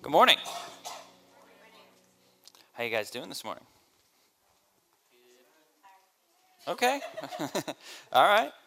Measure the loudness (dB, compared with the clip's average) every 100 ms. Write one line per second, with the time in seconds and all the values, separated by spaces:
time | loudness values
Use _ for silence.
0 | 2 6 6 6 0 -12 -14 -16 -16 -16
1 | -18 -20 _ _ -20 -20 -20 -20 -20 _
2 | _ _ _ _ -20 _ _ -8 -4 -4
3 | -4 -10 -12 -12 -10 -12 -16 _ _ _
4 | _ _ _ _ _ _ _ _ _ _
5 | _ _ _ _ _ _ _ _ -20 -20
6 | _ _ _ _ _ _ -10 0 0 0
7 | -6 -12 -12 -8 -6 -6 -8 -12 -16 -20
8 | 0 4 6 4 2 -6